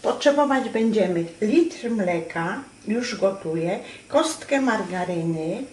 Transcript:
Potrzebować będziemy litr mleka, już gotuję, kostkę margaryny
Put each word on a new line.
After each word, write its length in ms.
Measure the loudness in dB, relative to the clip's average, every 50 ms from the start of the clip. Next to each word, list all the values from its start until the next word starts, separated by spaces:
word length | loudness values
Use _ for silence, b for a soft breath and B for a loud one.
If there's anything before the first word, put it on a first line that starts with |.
Potrzebować 680 | 0 0 -2 4 4 4 6 6 4 4 2 0 0 -2
będziemy 560 | 0 2 2 2 4 2 2 2 2 -2 -2 -4 -4 -2
litr 480 | 0 4 4 4 4 4 -2 -6 -6 -4
mleka, 720 | -2 0 0 0 0 -2 -4 -4 -4 -4 -4 -4 -4 -6 -10 -14 -20 -12 -4
już 280 | -4 -2 -2 -2 -4 -2
gotuję, 640 | 0 0 0 0 -2 -6 -4 -2 -2 -2 -2 -2 -4 B B B B B
kostkę 540 | 2 2 2 2 2 -2 -6 -4 -2 0 2
margaryny 1000 | 2 2 2 0 -2 -4 -4 -4 -2 -2 -2 -2 0 0 -2 -2 -2 -4 -4 -6 -8 -12